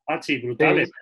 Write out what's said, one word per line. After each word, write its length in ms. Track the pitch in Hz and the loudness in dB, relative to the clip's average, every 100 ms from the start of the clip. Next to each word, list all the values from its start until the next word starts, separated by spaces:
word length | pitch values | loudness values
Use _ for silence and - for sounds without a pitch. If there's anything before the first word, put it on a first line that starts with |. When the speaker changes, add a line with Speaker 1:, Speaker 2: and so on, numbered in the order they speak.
Speaker 1:
Pachi, 340 | - 165 - 135 | -8 -6 -4 -4
brutales. 480 | 123 120 156 151 123 | -4 2 2 4 0
Speaker 2:
Sí. 60 | - | -4